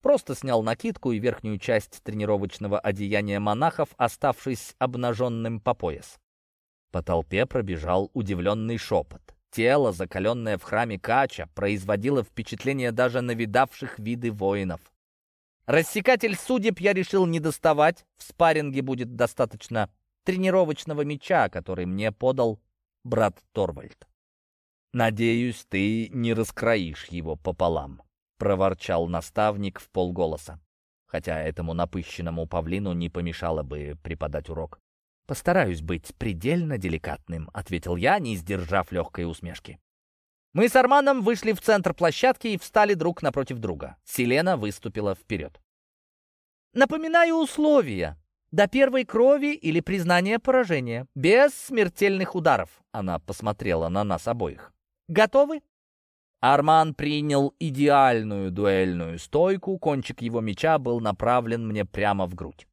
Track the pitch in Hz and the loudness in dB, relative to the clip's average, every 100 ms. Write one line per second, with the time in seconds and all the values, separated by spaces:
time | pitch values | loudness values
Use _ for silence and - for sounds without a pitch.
0 | 277 285 - 131 135 117 110 120 226 202 | 4 2 0 -8 0 0 0 -2 -6 -4
1 | 131 113 120 - 107 104 - 110 - - | -4 0 -2 -2 -6 -6 0 0 -2 -14
2 | - 107 104 104 98 - 101 101 104 98 | -10 -4 0 0 -2 -6 -4 -2 -2 -4
3 | 101 104 104 101 104 107 160 - 117 - | -2 -2 0 -2 -2 0 0 -2 -6 -2
4 | 120 - 139 - 135 123 - _ 127 123 | -2 0 -2 -2 -6 -8 -10 _ -4 -2
5 | 123 110 123 113 113 113 123 117 87 71 | -4 -2 -2 -2 -6 -4 -2 -2 -4 -8
6 | - - _ _ _ _ _ _ _ 90 | -16 -20 _ _ _ _ _ _ _ -8
7 | 85 85 80 95 131 131 98 85 82 92 | -2 -2 -2 -2 -2 -2 -4 -6 0 0
8 | 98 127 98 92 92 107 110 117 - 95 | 0 -6 -4 -2 -2 -2 -4 -6 -2 -2
9 | - - _ _ _ - 117 143 123 87 | -2 -16 _ _ _ 0 2 4 2 -2
10 | 92 95 101 123 113 98 - 107 120 98 | -6 -2 -2 -2 -2 -4 -2 -2 -2 -4
11 | - 123 135 - 80 - 101 104 95 101 | 0 0 0 -4 -12 -4 -2 -2 -2 -2
12 | 117 143 107 - 110 113 135 139 123 113 | 0 -2 -2 -10 -10 -6 -4 -2 -2 0
13 | 123 123 123 117 113 117 139 - 135 - | 0 0 -4 -4 0 0 0 -4 -14 -10
14 | 107 123 120 107 98 101 95 78 _ _ | -8 -4 -4 -2 -2 0 -4 -6 _ _
15 | _ _ _ _ _ _ - 143 165 214 | _ _ _ _ _ _ 0 2 2 0
16 | 190 247 - 185 - 254 214 190 196 190 | 2 2 2 -4 -2 0 0 0 0 0
17 | 180 196 180 165 156 - 165 147 151 180 | 0 2 2 0 -2 0 2 4 4 2
18 | _ _ - - 165 156 147 135 131 127 | _ _ -20 2 2 4 0 -4 -4 -6
19 | 120 120 120 - 120 - - 113 101 _ | -6 -2 -2 0 -4 -4 -6 -4 -4 _
20 | _ _ - 185 185 185 165 147 156 147 | _ _ -4 0 2 2 2 -2 -6 -4
21 | 143 147 - 175 101 90 82 92 90 95 | -4 -6 0 2 2 -2 -6 -6 -4 -2
22 | 107 104 127 131 120 104 _ _ _ _ | -4 0 0 2 0 -2 _ _ _ _
23 | 127 113 104 - _ - 92 76 - - | -4 0 0 -2 _ -4 -4 -4 -16 -20
24 | _ _ _ _ _ _ _ _ _ 123 | _ _ _ _ _ _ _ _ _ 0
25 | 113 107 117 117 123 113 - 95 101 113 | 0 2 2 2 0 -6 -4 0 0 0
26 | 113 131 117 110 117 - 113 113 85 76 | -4 -2 0 0 -2 -2 0 0 -2 -8
27 | - 85 80 78 - 87 87 78 69 67 | -10 -8 -6 -6 -6 0 0 0 -6 -16
28 | _ _ _ _ 101 95 95 92 - 85 | _ _ _ _ 0 2 2 0 -2 -2
29 | 85 85 - - 107 101 98 - - 95 | 0 -4 -4 0 0 0 -6 -8 -6 -2
30 | 90 90 82 78 - 82 _ _ _ _ | -2 0 -2 -2 -12 -20 _ _ _ _
31 | _ 82 90 80 78 78 82 82 85 95 | _ -8 -4 -4 -4 -6 -6 -4 -4 -4
32 | - - 85 82 80 87 82 95 101 87 | -10 -8 -6 -6 -4 -4 -4 -4 -4 -4
33 | 85 90 85 82 82 80 69 73 73 73 | -4 -6 -6 -6 -4 -4 -6 -8 -10 -12
34 | - - 78 73 76 80 78 - _ _ | -10 -8 -6 -6 -8 -10 -10 -14 _ _
35 | _ _ - 139 - 180 117 85 78 85 | _ _ -12 -4 2 2 2 -2 -4 -6
36 | - - 117 85 107 170 160 123 92 80 | -8 -8 -6 -4 -2 0 -2 -4 -4 -4
37 | - 76 - 82 78 - - 87 87 87 | -6 -10 -10 -10 -10 -12 -6 -6 -4 0
38 | 120 202 131 101 82 95 82 98 87 90 | 2 2 0 -6 -4 -6 -2 -2 0 -4
39 | 82 - 85 80 87 - - - _ _ | -6 -6 -8 -8 -12 -14 -18 -20 _ _
40 | _ _ _ _ _ 160 220 262 247 285 | _ _ _ _ _ 2 4 6 6 6
41 | 277 262 208 233 214 208 - 208 180 - | 6 2 2 0 -2 0 2 2 2 0
42 | 175 - 254 247 233 196 - 220 208 190 | 0 4 2 2 -4 -6 0 4 4 4
43 | 165 170 147 - 131 123 110 76 65 - | 0 0 -2 -2 -4 -6 -6 -6 -10 -16
44 | - - 120 135 180 160 104 - 110 107 | -10 -2 2 2 2 0 -2 -6 -8 -4
45 | 101 95 _ 98 69 _ _ _ _ _ | -2 -4 _ -6 -6 _ _ _ _ _
46 | _ _ _ _ _ _ _ 233 269 311 | _ _ _ _ _ _ _ 2 2 2
47 | 320 339 339 330 302 - 302 285 156 95 | 2 4 4 4 0 2 4 4 4 -2
48 | 80 80 _ _ _ 160 202 262 269 254 | -4 -6 _ _ _ 2 2 6 4 4
49 | 240 220 254 285 285 294 165 165 - 190 | 0 4 6 6 2 -2 0 0 0 -2
50 | 170 175 190 233 269 262 214 151 123 117 | 2 2 2 0 2 2 2 0 -2 -8
51 | 131 139 147 233 285 - - 240 196 - | -8 0 4 6 6 2 -4 0 0 2
52 | 202 190 190 185 160 120 87 _ _ 110 | 0 2 -2 0 4 4 0 _ _ -6
53 | 95 82 - 98 104 107 101 82 82 95 | -4 -4 -6 -4 -4 -2 0 0 0 0
54 | 104 90 - 120 85 - - _ _ _ | 0 -2 -2 -4 -4 -6 -20 _ _ _
55 | - 165 214 269 285 311 _ _ _ _ | -4 2 4 4 2 0 _ _ _ _
56 | _ _ _ _ 123 143 151 160 160 139 | _ _ _ _ 4 4 6 6 4 -2
57 | 147 147 147 143 139 _ 160 135 143 143 | -4 -2 2 2 2 _ -6 2 4 6
58 | 131 120 110 101 95 90 101 95 92 87 | 6 4 -2 -4 -4 0 2 4 2 -2
59 | 82 85 - 147 185 196 196 185 - 139 | -6 -10 -2 2 2 0 -4 -2 -2 -2
60 | - 117 117 117 110 98 156 156 123 120 | -4 -8 -4 -2 -4 -2 2 2 0 -2
61 | 107 98 113 123 117 117 113 107 98 - | -2 0 2 2 0 -4 -4 -4 -4 0
62 | 104 101 90 90 78 - - | 0 2 -2 -6 -12 -14 -20